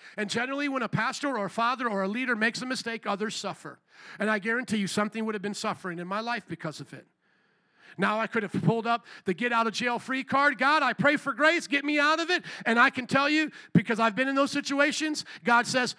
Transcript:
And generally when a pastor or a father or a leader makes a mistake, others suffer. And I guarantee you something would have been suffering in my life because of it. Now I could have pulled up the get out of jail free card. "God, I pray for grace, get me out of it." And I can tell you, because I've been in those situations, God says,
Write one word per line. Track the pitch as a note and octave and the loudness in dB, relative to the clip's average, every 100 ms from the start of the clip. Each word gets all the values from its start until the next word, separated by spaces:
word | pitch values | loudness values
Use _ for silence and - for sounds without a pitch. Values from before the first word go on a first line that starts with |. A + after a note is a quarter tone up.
| - - | -14 -8
And | G#3 | -4
generally | A3+ B3+ C#4 C#4+ | -2 -2 -2 -2
when | C4 | -2
a | A3 | -2
pastor | - A#3 - D4 B3 | -2 -2 -2 -2 -2
or | |
a | G3 | -2
father | - A#3 B3 B3 | 0 0 0 0
or | G3 | 0
a | F#3+ | 0
leader | A3 B3+ | -2 -2
makes | A3+ A3 A3+ | 2 0 0
a | B3+ | -4
mistake, | B3 A#3 A3+ G#3+ | -6 -6 -6 -4
others | G3+ G#3+ - | -2 -4 -4
suffer. | G3 D#3+ D#3 B2 _ - - - | -8 -8 -12 -16 _ -20 -16 -4
And | G#3 | 0
I | G#3+ | 0
guarantee | G#3+ A#3 B3+ A3 | 0 -2 0 0
you | F#3+ | 0
something | - G#3 A3 A3 | 0 -2 -2 -4
would | G#3+ | -4
have | |
been | G3 | -6
suffering | G3+ A3 G3+ F#3+ E3+ | -4 -6 -6 -6 -8
in | F3 | -6
my | G3+ | -6
life | A#3 A#3+ - | -4 -6 -8
because | E3 D#3+ D3 | -8 -8 -10
of | C3+ | -14
it. | C3 - _ _ _ _ _ _ _ - - | -18 -20 _ _ _ _ _ _ _ -16 -2
Now | G3 G#3+ | 0 0
I | A3 | -2
could | A#3 | -2
have | G3+ - | -2 0
pulled | - A3+ A3+ | 2 2 2
up | A#3 - - - | -2 -4 -8 -6
the | |
get | F#3 A#3+ | -2 0
out | A#3 A3+ | 2 0
of | |
jail | - B3 A#3+ | 0 -2 -2
free | - C4 | -2 -6
card. | - C4+ C#4+ B3 | 0 2 2 2
"God, | C4 D4+ | 2 4
I | C4 | 2
pray | G#3+ C#4+ D4 | 2 2 2
for | C#4 | 0
grace, | A3+ D4+ E4+ - | 2 2 2 0
get | C#4+ | -2
me | C#4+ D4 | 0 2
out | C#4+ D#4+ | 4 2
of | E4 | 2
it." | F4+ - - - | -2 -2 -6 2
And | A#3 | 6
I | B3+ | 6
can | - B3 | 4 0
tell | C4+ C#4+ | 2 4
you, | D4+ D4+ - - | 2 0 -4 0
because | - A3 A3+ | 2 2 2
I've | A3+ G3+ | 2 2
been | C4 | 2
in | C#4 | 2
those | C#4 | 2
situations, | C#4+ - C#4 D4 - D#4 D4+ - - | 0 0 2 2 2 -2 -4 -8 -6
God | - A#3+ A#3+ | 2 4 4
says, | B3+ B3 | 0 -2